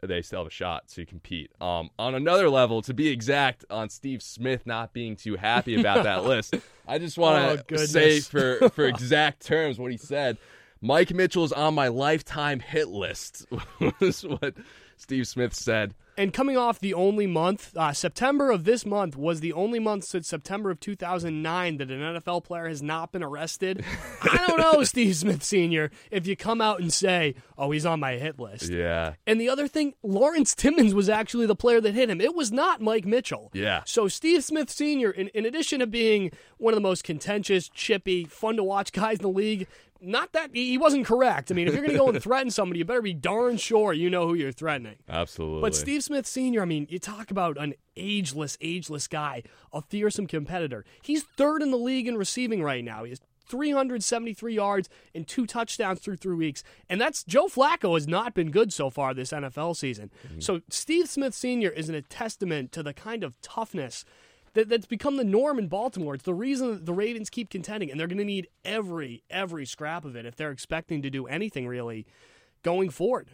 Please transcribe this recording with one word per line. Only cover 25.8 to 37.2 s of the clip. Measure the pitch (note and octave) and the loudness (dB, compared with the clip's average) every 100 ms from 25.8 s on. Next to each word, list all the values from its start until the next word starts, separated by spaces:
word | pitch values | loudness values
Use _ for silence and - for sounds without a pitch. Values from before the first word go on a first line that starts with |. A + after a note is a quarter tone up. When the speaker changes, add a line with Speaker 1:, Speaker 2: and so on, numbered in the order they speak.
| D3+ - - | 0 -4 -6
Speaker 2:
if | G3+ F3 | -4 -2
you | |
come | F#3+ G#3 A3+ | -2 -2 2
out | G#3+ G#3 | 2 2
and | E3+ | 0
say, | - F#3+ F3+ D#3 B2+ - - | 2 2 4 2 -2 -10 -4
"Oh, | C#3 | -2
he's | D3+ | 0
on | E3 D#3+ | 0 0
my | C3+ | 0
hit | B2 D3+ C3+ | -4 -6 -8
list." | A#2 G#2 E2+ | -12 -8 -4
Speaker 1:
Yeah. | F2 E2+ E2 D#2+ D#2+ - | 0 0 2 0 -4 0
Speaker 2:
And | A3 | 2
the | A#3 | 2
other | C4+ C#4+ | 0 -2
thing, | D#4 C#4+ - | 0 -2 -2
Lawrence | G#3+ G3 C#4 E4 C4+ | -2 4 4 4 2
Timmons | - C4 E4 A3 | 2 4 6 6
was | G3 G3 | 6 2
actually | G#3+ A3 A#3+ | 2 0 0
the | A3+ | 2
player | G#3 A#3+ A#3 | 2 4 6
that | A3 | 4
hit | G#3 B3 | 2 2
him. | F3 | 2
It | A#3 | 0
was | E4+ B3+ | 0 0
not | A#3+ F4 E4+ | 2 2 2
Mike | G#3+ A3 | 0 0
Mitchell. | F#3+ A#3+ - B2+ - | 2 0 0 -6 -6
Speaker 1:
Yeah. | F#2+ G#2 F2+ | -4 0 0
Speaker 2:
So | - - G3 | 0 0 0
Steve | - D#4+ E4+ | 0 2 2
Smith | - D#4 C#4 | 2 -2 -2
Senior, | - D4 C#4+ A3+ | -2 0 2 0
in, | F#3+ F#3+ | 0 -4
in | G#3+ | -2
addition | A3 D4+ D4+ C#4+ | -2 -2 -2 0
to | B3 | 0
being | A#3 A3+ G#3+ F#3+ - - - | 2 4 4 2 -4 -16 -2
one | A3+ | 2
of | A3 | 4
the | G3 | 2
most | F3+ | 0
contentious, | - D#3+ | -2 -6